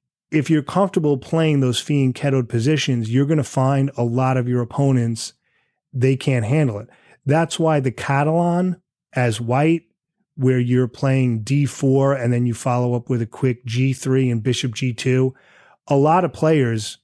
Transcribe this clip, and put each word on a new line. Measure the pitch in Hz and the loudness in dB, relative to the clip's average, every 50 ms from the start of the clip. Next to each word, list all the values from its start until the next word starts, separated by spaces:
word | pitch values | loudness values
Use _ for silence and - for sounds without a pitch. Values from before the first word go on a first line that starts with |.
| _ _ _ _ _ - | _ _ _ _ _ -2
if | - 156 143 - | -2 -2 0 2
you're | 160 151 135 | 0 0 0
comfortable | - - 180 202 180 - 185 151 147 143 131 | 0 0 0 0 2 0 0 0 0 0 -2
playing | - - - 160 160 156 151 139 | -2 -2 0 0 2 2 2 2
those | 131 123 117 - - | 2 2 0 -2 -2
fianchettoed | - 151 143 135 131 123 - - 143 135 131 123 110 | -2 0 0 2 0 0 -2 -2 0 0 0 -2 -2
positions, | - 117 110 143 156 139 - - 127 120 110 107 117 | -2 -2 0 2 0 0 0 -2 -2 -2 -2 0 0
you're | 131 143 | 0 2
gonna | 143 165 151 127 | 2 2 0 -2
find | - - 135 131 131 139 135 139 139 - | -2 -2 0 0 2 2 2 0 -2 0
a | - 120 | -2 -2
lot | 120 117 127 131 131 131 | -2 0 0 0 0 0
of | 127 120 123 | 0 0 0
your | 123 123 120 | -2 -2 -2
opponents, | 113 - - 143 139 131 123 117 113 113 110 - - - _ _ _ _ _ _ _ _ _ _ _ - | -4 -2 0 2 2 2 2 0 -2 -4 -6 -8 -14 -16 _ _ _ _ _ _ _ _ _ _ _ -6
they | 131 120 135 135 | 0 0 0 0
can't | 131 - 151 135 123 110 | 0 0 0 0 0 0
handle | 104 139 160 151 127 104 104 | 0 0 0 0 0 -2 -6
it. | 113 - _ _ _ _ - _ - | -10 -14 _ _ _ _ -20 _ -2
That's | 135 143 160 165 160 - - | 0 2 2 2 0 -2 -2
why | 165 160 156 147 | 0 2 2 2
the | 131 131 110 | 0 -2 -4
Catalan | - - - 139 139 147 156 160 170 175 175 170 175 185 185 175 - _ _ _ _ _ _ - | -6 -4 -2 0 0 2 2 2 0 0 0 0 0 0 -2 -4 -6 _ _ _ _ _ _ -4
as | 131 123 120 110 104 | -2 0 0 0 -2
white, | 120 113 123 135 147 160 170 165 _ _ _ _ _ _ _ _ _ _ _ | -4 -2 0 2 2 2 0 0 _ _ _ _ _ _ _ _ _ _ _
where | - 127 131 127 127 | -2 0 2 2 2
you're | 123 120 123 127 127 113 | 0 2 2 2 2 0
playing | - - - 135 135 135 127 123 117 113 107 | -2 -2 0 0 2 2 2 0 0 -2 -2
D | 104 139 147 143 | -2 0 0 0
four | 127 - - - 135 131 139 135 139 139 | 0 -2 -2 0 2 2 4 4 2 2
and | 135 120 120 123 | 2 0 0 0
then | 120 123 | 2 0
you | 120 113 | 0 -2
follow | - - 131 123 123 123 123 120 | -2 -2 -2 0 0 0 0 -2
up | 120 - - | -2 -2 -2
with | 131 117 | -4 -4
a | 113 | -4
quick | 110 - - - 131 120 120 - | -6 -6 -2 -2 -2 -2 -2 -6
G | 117 110 123 131 135 131 | -6 -2 0 0 0 -2
three | - - 135 131 135 131 127 | -2 -2 0 0 2 2 2
and | 120 113 107 | 0 -2 0
bishop | 127 120 - - 123 107 | -2 -2 -2 -2 -6 -6
G | - 135 127 113 | -4 -6 -6 -6
two, | - - 131 127 127 131 131 131 _ _ _ _ _ _ _ _ _ _ - | -4 -2 0 2 2 2 0 -2 _ _ _ _ _ _ _ _ _ _ 0
a | 147 | 2
lot | 139 139 151 165 180 180 | 2 4 4 4 2 2
of | 147 - | 0 -2
players | - 160 156 160 151 131 117 113 110 107 - - - | 0 0 2 2 4 2 2 0 -4 -4 -8 -12 -16